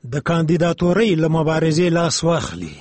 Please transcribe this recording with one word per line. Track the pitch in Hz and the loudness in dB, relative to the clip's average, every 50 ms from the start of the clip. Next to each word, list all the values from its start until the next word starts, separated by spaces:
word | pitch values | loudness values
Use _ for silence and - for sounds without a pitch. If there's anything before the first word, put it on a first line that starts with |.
| - 123 120 | -12 -6 -8
د | 147 - - | -6 -2 0
کاندیداتورۍ | 170 170 165 151 170 165 170 170 165 - 180 175 175 190 233 220 180 160 | 0 0 2 2 2 2 2 0 0 0 0 2 2 2 2 2 2 0
له | 160 160 160 165 | 2 0 2 0
مبارزې | 156 151 160 160 165 160 151 160 180 175 165 170 | 0 0 0 0 0 2 2 2 2 2 2 2
لاس | 170 165 - - - | 0 0 -2 0 0
واخلي. | 165 170 151 107 - 82 87 90 78 73 - | 0 0 0 -2 -6 -8 -10 -12 -12 -14 -16